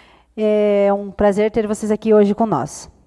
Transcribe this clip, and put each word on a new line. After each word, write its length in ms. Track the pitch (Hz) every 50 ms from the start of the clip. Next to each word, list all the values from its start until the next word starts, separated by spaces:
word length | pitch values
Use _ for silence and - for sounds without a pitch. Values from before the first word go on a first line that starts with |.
| _ _ _ _ _ _ -
É 560 | 220 214 214 214 208 208 208 202 202 202 202 202
um 180 | 202 202 196
prazer 400 | 185 - 208 208 190 208 214 220
ter 160 | 214 240 208 202
vocês 240 | 214 - 220 208
aqui 220 | 214 208 - 220 214
hoje 200 | 214 208 196 208
com 120 | - 226
nós. 440 | 220 170 135 123 151 - - - - _ _ _